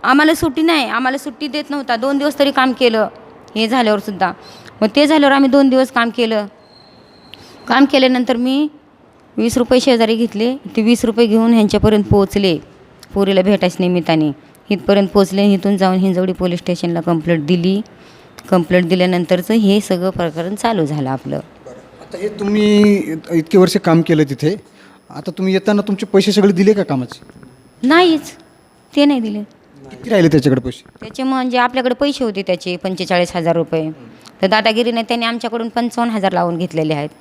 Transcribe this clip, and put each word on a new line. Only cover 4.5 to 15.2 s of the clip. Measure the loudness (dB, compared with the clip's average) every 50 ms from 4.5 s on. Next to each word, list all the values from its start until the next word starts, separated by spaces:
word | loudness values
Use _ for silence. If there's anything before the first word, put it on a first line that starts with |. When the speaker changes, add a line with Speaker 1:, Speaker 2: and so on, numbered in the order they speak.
| -20 -20 -20 -20 -6 -2
Speaker 1:
मग | -2 0 2
ते | 2 4
झाल्यावर | 4 4 4 4 4 4
आम्ही | 4 2 4
दोन | 4 4 4 4
दिवस | 4 2 0 0
काम | 0 -2 -2 -2
केलं. | -2 -4 -2 -2 -2 -4 -4 -6 -14 _ -20 _ -20 _ -20 _ -20 -20 -20 -20 -20 -20 -20 -20 -20 -20 -20 -20 -20 -20 -6
काम | -2 2 2 2
केल्यानंतर | 4 4 2 2 2 2 0 0 -2 -2
मी | -2 0 -2 0 -2 -2 -4 -6 -14 _ _ _ _ _ _ _ _ _ _ _
वीस | -2 -2 -2 0
रुपये | 0 0 2 2 2
शेजारी | 4 2 2 2 2 0 2
घेतले, | -2 -2 -4 -2 -4 -4 -4 -4
ते | -6 -12 -6 -4 0
वीस | 2 2 2 2 2
रुपये | -2 2 2 2
घेऊन | 2 4 2 4 4 4
ह्यांच्यापर्यंत | 4 4 2 2 2 2 2 2 2 2
पोहोचले, | 2 2 2 2 0 0 0 0 0 -2 -2 -6 -14 -20 -20 -20 -20 -20 _ -20 _ -4
पोरीला | -2 0 2 2 2
भेटायच्या | 2 2 2 2 0 -2 -2 -2 -2
निमित्ताने | 0 0 -2 0 0 0 0 0 -2 -4 -8 -16 -20 -20 -20 _ _
इथपर्यंत | -4 -4 0 2 2 2 2
पोहोचले. | 2 2 0